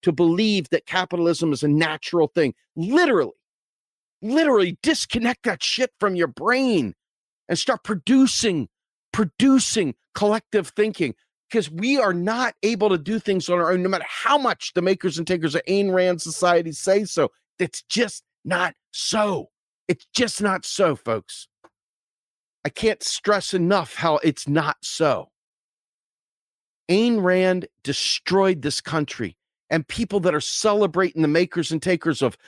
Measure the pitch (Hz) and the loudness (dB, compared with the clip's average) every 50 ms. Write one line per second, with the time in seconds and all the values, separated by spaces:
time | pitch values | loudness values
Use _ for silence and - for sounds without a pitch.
0 | - 185 151 151 175 165 170 185 220 214 208 190 139 - 165 - - - - 185 | -2 -2 2 2 2 2 4 2 2 2 2 0 0 -2 -4 -4 -4 -4 -4 -4
1 | 185 - 180 175 170 170 160 - 170 156 139 123 151 147 147 151 165 156 156 - | -2 -2 -2 0 0 0 0 0 0 -2 -2 0 2 2 2 2 2 0 -2 -6
2 | - - 175 170 151 - - 175 151 123 - _ _ _ _ 156 165 208 269 339 | -8 -2 0 0 0 2 2 0 0 0 -2 _ _ _ _ -8 -4 2 2 4
3 | 359 294 233 170 127 98 - _ _ _ _ _ _ _ _ _ _ _ _ _ | 4 4 2 2 0 -2 -6 _ _ _ _ _ _ _ _ _ _ _ _ _
4 | _ _ _ _ 202 220 269 320 330 294 233 208 185 175 180 - - 302 311 - | _ _ _ _ -6 -2 0 2 4 4 4 4 2 2 -2 -2 -2 -2 0 0
5 | - - - 240 226 240 247 - - 233 175 - - - - 233 254 - _ _ | -4 -4 -4 -2 -2 -2 -2 -2 -4 -6 -4 -4 -4 -4 -2 -2 -2 -4 _ _
6 | 208 202 185 175 165 127 - - 156 220 247 262 269 254 214 165 117 95 - - | -2 -2 0 0 -2 -2 -4 -4 0 0 2 2 2 2 2 2 0 -2 -6 -10
7 | _ _ _ _ _ _ _ _ _ - 175 - - - 233 - - - 214 160 | _ _ _ _ _ _ _ _ _ -4 -4 -2 0 -2 -2 -2 -4 -6 -6 -4
8 | - - 262 262 269 - - - 233 214 175 147 107 - _ _ _ _ _ _ | 0 2 4 6 6 4 2 0 0 0 0 -2 -4 -6 _ _ _ _ _ _
9 | _ _ - 214 214 160 - - 262 277 269 254 - - - 226 175 135 - - | _ _ -2 -2 -2 -2 0 2 4 4 4 4 2 0 0 0 -2 -2 -4 -8
10 | _ _ - - 208 208 214 220 - _ - 202 175 - - 208 214 220 - - | _ _ -4 0 0 2 2 0 -2 _ -2 -2 -2 -2 -2 0 0 0 0 -2
11 | 160 117 - - _ _ _ _ _ _ 226 226 156 147 160 170 214 262 285 269 | -4 -4 -4 -10 _ _ _ _ _ _ -2 -2 -2 -2 -6 -4 -2 0 2 2
12 | 226 196 175 175 175 208 226 247 254 220 - _ 196 214 233 180 214 208 185 165 | 2 2 0 0 -2 -2 -2 -2 -2 -4 -4 _ -2 -2 0 2 2 2 2 0
13 | 139 180 220 214 - 208 190 180 - - 180 175 165 160 185 180 180 190 190 165 | 0 -4 -4 -4 -2 -2 -2 -2 0 0 0 0 2 2 0 0 0 0 -2 -2
14 | - - - - - - 285 294 262 233 180 - - - - 185 175 185 190 - | -4 -8 -10 -4 0 2 2 2 2 0 -2 -4 -8 -4 -4 0 0 2 0 0
15 | - 180 143 165 165 185 185 170 160 147 143 170 - 165 190 202 202 190 185 185 | -2 -4 -4 -4 -2 -2 -2 -2 -2 -2 -2 -2 -2 0 0 0 2 2 2 2
16 | 180 180 180 160 - 170 160 - 185 175 175 170 170 165 147 - - 190 190 208 | 2 2 0 -2 -6 -8 -4 0 2 4 4 2 2 -2 -8 -4 0 2 2 2
17 | 208 - - 170 139 - - _ _ _ _ - 180 - - - - _ - 214 | 0 0 0 0 0 0 -2 _ _ _ _ -6 -6 -6 -6 -12 -10 _ -2 -2
18 | 233 196 - - - _ _ _ - 156 180 175 180 165 - _ _ _ - - | -2 -4 -6 -12 -20 _ _ _ -6 -4 -2 -2 -2 -4 -6 _ _ _ -12 -8
19 | - - - 214 214 208 180 120 - - _ _ _ _ _ _ _ - 175 - | -6 -2 0 0 0 0 -2 -4 -8 -12 _ _ _ _ _ _ _ -4 -4 -4
20 | _ _ - - 240 220 - - 208 202 190 180 - - - - 190 165 135 - | _ _ -2 -2 -2 -2 -2 -2 -2 -2 -2 -2 -6 -6 0 0 2 2 2 -2
21 | _ 117 113 104 - - - - - _ _ _ - _ _ _ _ _ _ _ | _ -4 -6 -6 -6 -12 -18 -20 -20 _ _ _ -20 _ _ _ _ _ _ _
22 | _ _ _ _ _ _ _ _ _ _ _ _ - 147 - - 220 220 196 - | _ _ _ _ _ _ _ _ _ _ _ _ -10 -10 -6 -2 -2 -2 -2 -2
23 | - - - - - 202 208 190 - - 196 180 165 175 202 185 156 - - - | -6 -8 -8 -4 0 0 0 0 0 -2 -2 0 2 2 2 2 0 -4 -6 -2
24 | 170 165 151 147 156 160 143 - - 143 143 165 143 - - - - - - - | 0 0 0 2 2 0 0 0 -4 -2 0 0 0 -2 -4 -6 -10 -10 -4 0
25 | 165 143 117 90 - - _ _ _ _ _ _ _ _ _ _ _ _ _ _ | 2 2 2 0 -4 -12 _ _ _ _ _ _ _ _ _ _ _ _ _ _
26 | _ _ _ _ _ _ _ _ _ _ _ _ _ _ _ _ _ - 180 208 | _ _ _ _ _ _ _ _ _ _ _ _ _ _ _ _ _ 2 2 4
27 | 233 240 233 208 180 180 185 185 185 185 185 180 - - _ _ - 135 - - | 4 4 2 2 2 2 4 4 4 2 2 0 -4 -8 _ _ -8 -6 -4 -4
28 | - - - - - - 185 196 196 190 180 147 123 147 - - - - 160 160 | -4 -4 -4 -4 -2 0 2 4 4 2 2 0 -4 -4 -6 -6 -6 -4 -4 -4
29 | 147 - - - 113 87 - _ _ _ _ _ _ _ - 160 - - - - | -4 -4 -6 -8 -8 -8 -8 _ _ _ _ _ _ _ -4 -4 -4 -6 -6 -6
30 | 233 - 196 196 170 185 151 151 - - - - - 214 208 214 208 170 151 180 | -4 -2 -2 0 0 0 0 0 -4 -4 -6 -2 0 0 2 2 0 0 2 0
31 | 190 175 - 160 160 147 151 170 180 - - 170 156 - 160 151 - 185 180 160 | -2 0 0 0 0 2 2 2 0 0 -2 -4 -4 -2 -4 -2 0 -2 -2 0
32 | - 170 147 - 135 117 - - _ | 0 -2 -2 0 -2 -2 -2 -6 _